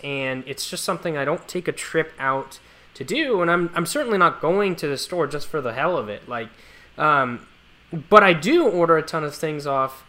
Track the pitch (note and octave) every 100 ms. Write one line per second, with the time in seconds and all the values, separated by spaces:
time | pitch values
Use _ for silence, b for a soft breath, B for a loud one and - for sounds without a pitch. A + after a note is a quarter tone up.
0 | C#3+ C#3 C3 C3 C3 C3+ - F3+ - E3+
1 | F3 D3 C#3 D#3 - F3+ - - - D#3+
2 | D#3 - C3+ C3+ - - b b b -
3 | C3+ B3 C#4+ G3+ E3+ F3 E3+ E3+ E3+ D4
4 | B3 G3+ E3+ - D3+ G3 G3 E3 D3+ C#3
5 | - F3+ C#3+ D3+ - D#3 B2 A#2 D#3+ D#3+
6 | G#2 G2+ F#2 A#2+ A2+ - B B B -
7 | D3+ C#3+ B2+ A#2+ - _ - - - E3
8 | - G#3 G3 D#3+ F3+ E4+ C#4 F3 E3 D#3+
9 | D3+ D#3+ D3+ - D#3 D3+ C#3+ C3+ C3 -